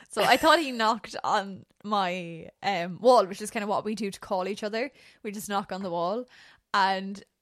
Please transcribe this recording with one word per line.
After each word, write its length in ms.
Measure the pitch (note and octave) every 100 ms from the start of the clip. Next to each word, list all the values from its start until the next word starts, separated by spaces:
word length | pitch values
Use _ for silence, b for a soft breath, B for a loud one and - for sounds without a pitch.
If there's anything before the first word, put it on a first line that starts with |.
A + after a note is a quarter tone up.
| B
So 120 | -
I 120 | - C4
thought 220 | D#4 D#4
he 120 | C#4
knocked 440 | A#3+ A3 A3+ - -
on 420 | - G3+ G3 F#3+ - _
my, 680 | G#3 G#3 F#3 F#3 E3+ E3 - -
um, 380 | G3 F#3+ F3 E3+
wall, 260 | A#3+ B3 F#3+
which 160 | G3
is 80 | G#3+
kinda 160 | A3+ G#3
what 180 | E3 G#3+
we 100 | A3
do 160 | G3+
to 80 | -
call 280 | - F#3+ F#3+
each 160 | G#3
other. 280 | G#3+ A3 C#4+ - B B
We 80 | A3
just 160 | G3+ F#3+
knock 220 | G3+ -
on 100 | F#3
the 60 | G3
wall. 340 | F3 E3+ A3+ B3 B B B _
And 500 | G#3 F#3+ F#3+ G3 G3+ - _